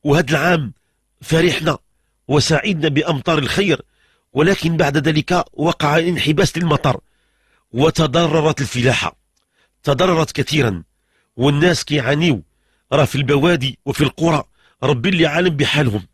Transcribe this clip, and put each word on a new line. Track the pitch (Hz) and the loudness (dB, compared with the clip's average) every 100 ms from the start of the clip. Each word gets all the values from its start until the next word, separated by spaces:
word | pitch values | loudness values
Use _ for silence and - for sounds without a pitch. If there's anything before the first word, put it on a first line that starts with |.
وهذا | 143 151 - | 2 0 2
العام | 151 165 170 123 - _ _ _ _ | 0 0 0 -4 -12 _ _ _ _
فرحنا | - 160 170 - 160 139 _ _ _ _ - | -2 2 2 0 -4 -4 _ _ _ _ -2
وسعدنا | 143 - 151 214 165 151 | 0 2 0 0 -2 0
بأمطار | 143 156 147 147 156 | 0 -2 -4 -2 -2
الخير، | 127 - 202 143 - _ _ _ _ | -2 -2 0 -2 -4 _ _ _ _
ولكن | 131 156 196 160 160 | 0 2 2 0 0
بعد | 143 143 143 | 0 0 0
ذلك | 151 - 180 - | -2 0 -2 -2
وقع | - 156 - 151 156 | -4 -2 0 0 0
انحباس | 170 165 143 151 180 165 | 0 -2 0 2 0 0
للمطر | 170 147 143 - _ _ _ _ _ _ _ | -2 0 0 -4 _ _ _ _ _ _ _
وتضررت | 113 156 - 156 165 170 165 151 147 | 0 0 2 0 2 2 2 0 -2
الفلاحة، | 135 123 123 113 87 - _ _ _ _ _ _ | -4 0 0 0 -4 -10 _ _ _ _ _ _
تضررت | - 135 185 165 151 | -4 0 2 2 0
كثيرا، | - 127 151 120 90 - _ _ _ _ - | -4 -2 0 0 -2 -10 _ _ _ _ -2
والناس | 135 143 180 165 | 0 2 2 0
كيعانيو، | - 139 120 147 170 113 - _ _ _ _ | -2 -2 0 0 2 0 -4 _ _ _ _
راه | 143 | 0
في | 143 131 | 0 -2
البوادي | 131 143 165 170 131 - - | 0 2 2 0 -2 -6 -8
وفي | - | -2
القرى، | 156 - 165 151 - _ _ _ | -2 0 0 0 -4 _ _ _
ربي | 135 131 180 | 0 0 0
اللي | 185 160 | 2 0
عالم | 151 180 143 | 2 0 0
بحالهم. | 135 147 135 101 90 | 0 0 0 -2 -8